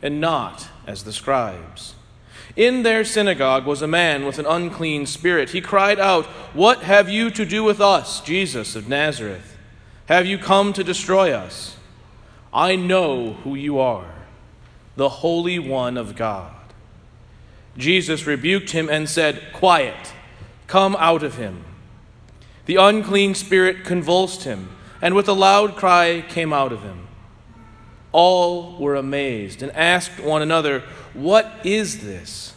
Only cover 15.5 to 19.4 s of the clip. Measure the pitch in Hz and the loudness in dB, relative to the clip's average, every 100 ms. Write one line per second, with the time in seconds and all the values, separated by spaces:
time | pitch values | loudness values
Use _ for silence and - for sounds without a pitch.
15.5 | 180 135 131 123 123 110 - 113 101 85 | -4 -4 -4 -2 -4 -8 -6 -6 -6 -12
16.5 | - - - - - - - - - - | -18 -20 -20 -20 -20 -20 -20 -20 -20 -20
17.5 | - - - 131 185 156 156 151 143 143 | -20 -20 -6 0 0 0 -4 -4 -4 0
18.5 | 196 196 165 160 151 151 - 156 135 | -2 -2 -4 -2 -2 -2 0 0 -2